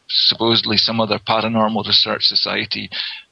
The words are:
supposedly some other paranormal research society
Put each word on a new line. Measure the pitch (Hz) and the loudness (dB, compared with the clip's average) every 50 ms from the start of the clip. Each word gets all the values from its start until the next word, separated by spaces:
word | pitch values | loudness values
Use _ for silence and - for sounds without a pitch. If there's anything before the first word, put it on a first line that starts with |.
| _ - - | _ -4 -2
supposedly | - - - - - 113 117 117 110 - 110 107 | 0 2 2 2 2 2 2 2 2 0 0 0
some | 101 - 120 113 113 | 0 2 2 2 0
other | 113 104 104 | 0 0 -2
paranormal | - - - 113 110 107 110 117 110 110 110 113 104 98 | -2 0 0 0 0 0 0 2 2 2 2 0 0 0
research | 101 101 - - 110 104 - - | 0 0 2 2 0 0 0 0
society | - - - - 92 95 104 104 - - 107 101 95 - - - - - - - _ | 0 0 0 0 -2 -2 -2 -4 -4 -6 -8 -8 -8 -8 -8 -8 -8 -10 -14 -14 _